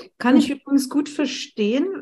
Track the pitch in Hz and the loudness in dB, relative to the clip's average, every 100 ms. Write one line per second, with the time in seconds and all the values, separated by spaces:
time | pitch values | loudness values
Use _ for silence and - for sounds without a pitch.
0 | - - 240 302 - 277 - 277 - 285 | -18 -4 2 4 4 -4 0 0 2 -2
1 | 294 - 277 - - - 208 254 370 370 | -4 -4 -6 -6 -10 -2 0 0 -2 -6